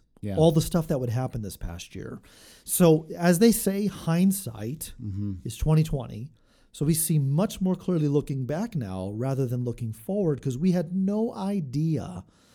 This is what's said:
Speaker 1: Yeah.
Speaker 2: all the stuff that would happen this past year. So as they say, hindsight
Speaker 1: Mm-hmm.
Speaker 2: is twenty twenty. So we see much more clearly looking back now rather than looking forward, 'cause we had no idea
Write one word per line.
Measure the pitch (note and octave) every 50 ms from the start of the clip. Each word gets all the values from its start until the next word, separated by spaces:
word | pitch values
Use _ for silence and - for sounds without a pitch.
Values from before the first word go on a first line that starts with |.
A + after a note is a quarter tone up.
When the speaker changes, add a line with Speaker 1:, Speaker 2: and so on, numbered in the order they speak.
| _ _ _ - -
Speaker 1:
Yeah. | G#2 F#2+
Speaker 2:
all | B2 D#3 E3+ D#3
the | D#3+ D#3
stuff | - - F3 D#3 D#3+
that | E3+ C3
would | B2+ A#2
happen | A2 B2+ C3 B2+ - A#2+ G#2+
this | F#2+ -
past | - - F2 E2+ F2+ - - -
year. | F#2+ - A#2+ B2 - - - - - - - - - -
So | - - - F3+ E3 D#3 D#3 D#3+ - -
as | - E3+ F3 F3+ E3
they | A3+ A#3 A3
say, | - - G3 G3 G3 G#3+
hindsight | G3 F#3+ - - E3 E3 E3+ F#3 G3 F#3+ - - A#2+ A2+ G#2+ G#2 A2+ D3 D#3+ - - - - B2
Speaker 1:
Mm-hmm. | G#2+ F#2+ G2+ G#2 G2+ G2 F2 -
Speaker 2:
is | B2 A2+
twenty | - - D3+ D#3 D#3 D#3
twenty. | D#3 D#3+ C#3 A2+ - - G#2 A#2 D#3 - _ _ _ _ _ _ _ -
So | - D3+
we | D3 E3
see | D#3+ - - E3 D3+
much | C#3 C3+ C#3 D#3 G3+ A3+ - -
more | F#3+ F#3 F#3
clearly | F3+ - - F3+ E3 D3+ D3
looking | C#3+ D3 C#3 - C#3+ C3+ C3
back | A#2 D3 E3+ A3 A#3+ A3+
now | D#3 A#2 F#2+ F#2 F#2+ F#2 G2
rather | G2+ G#2+ B2 C3+ C3+ B2+ C3+
than | A#2 B2 B2 B2
looking | A#2+ A2+ - A#2+ A2+ G#2+
forward, | - - - F#3+ G#3 G3 D#3+ D3 A2+
'cause | - C#3+ B2
we | B2+ E3 F#3+ E3+
had | F3+ E3+ E3 F3+
no | F#3+ F#3+ F#3+ G3+ G#3+ A3+ A#3+ -
idea | G#3+ F#3+ G3 G3+ G3+ D#3 B2+ B2 C#3+ D#3 D#3+ D#3 B2 F2 F2+ F2+ F2+ F#2+ _ - _ _ _ _